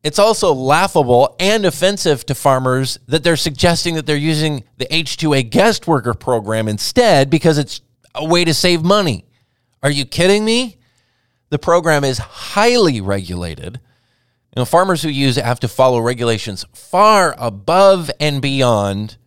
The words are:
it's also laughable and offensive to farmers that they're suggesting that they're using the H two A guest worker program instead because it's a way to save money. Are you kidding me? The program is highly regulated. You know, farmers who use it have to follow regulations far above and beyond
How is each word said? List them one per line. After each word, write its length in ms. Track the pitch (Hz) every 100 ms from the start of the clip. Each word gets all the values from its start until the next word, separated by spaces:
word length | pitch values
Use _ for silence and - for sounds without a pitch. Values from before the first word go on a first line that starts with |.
it's 160 | 151 151
also 360 | 214 214 185
laughable 800 | 135 131 156 190 170 123 120 117 -
and 280 | 185 220 190
offensive 580 | - 185 202 175 135
to 100 | -
farmers 640 | 135 143 131 131 127 131 - -
that 160 | 151
they're 140 | 170 160
suggesting 580 | 170 139 175 170 175 160
that 100 | 143
they're 100 | 147
using 480 | 151 151 156 143 - _
the 160 | 127
H 240 | 160 151 -
two 160 | 156
A 80 | 139
guest 440 | 117 165 214 208 -
worker 280 | 147 120
program 540 | 113 - 117 104 110 110
instead 600 | 104 - - 240 151 139
because 300 | 156 165 147
it's 240 | 139 - _ _ _
a 100 | 131
way 200 | 156 175
to 100 | 165
save 280 | 147 180 175
money. 440 | 165 208 180 92 _ _ _ _ _ _
Are 80 | 139
you 160 | 143 135
kidding 360 | - 180 202
me? 360 | 214 233 247 - _ _ _ _ _ _ _
The 80 | 147
program 440 | - 170 165 151
is 140 | 139 123
highly 880 | - - - - 233 240 180 113
regulated. 760 | 98 98 87 90 87 71 76 123 _ _ _ _ _ _ _ -
You 60 |
know, 20 |
farmers 380 | 123 170 190 165
who 80 | 160
use 260 | 135 139 120
it 80 |
have 160 | 120 120
to 80 | 117
follow 320 | - 131 120
regulations 640 | 117 123 117 110 - 95 -
far 640 | - - 180 214 208 170 -
above 720 | 120 101 101 180 240 190 156 -
and 220 | 151 139
beyond 800 | 139 135 123 110 101 98 107 -